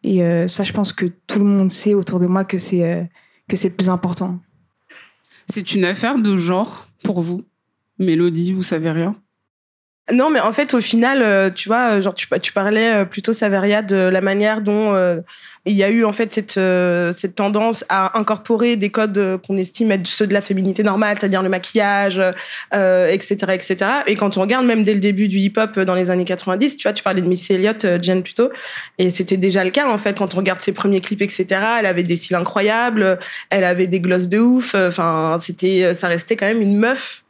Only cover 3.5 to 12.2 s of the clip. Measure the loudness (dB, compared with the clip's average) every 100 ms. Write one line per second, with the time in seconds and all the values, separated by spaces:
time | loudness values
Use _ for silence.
3.5 | -2 -2 0 -2 0 -2 -4 -6 -8 _
4.5 | _ _ _ _ -20 -20 _ _ _ -12
5.5 | -10 -4 0 0 0 0 2 2 2 2
6.5 | 0 -2 -8 -20 _ -4 -2 -4 -6 -10
7.5 | _ _ _ _ -4 0 2 2 0 0
8.5 | -2 -2 -2 -2 -2 -2 -6 _ _ _
9.5 | _ _ _ _ _ 0 2 4 2 2
10.5 | 0 0 0 2 2 2 4 4 4 2
11.5 | -2 -2 0 2 2 0 -4